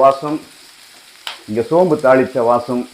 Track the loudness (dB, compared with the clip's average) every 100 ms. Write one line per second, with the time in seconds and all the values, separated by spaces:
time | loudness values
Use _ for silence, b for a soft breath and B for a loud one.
0 | 2 2 -4 -8 -12 -20 -20 -20 -20 -20
1 | -20 -20 -18 -18 -10 -6 -2 2 2 2
2 | 2 2 2 -2 0 0 -2 -8 -8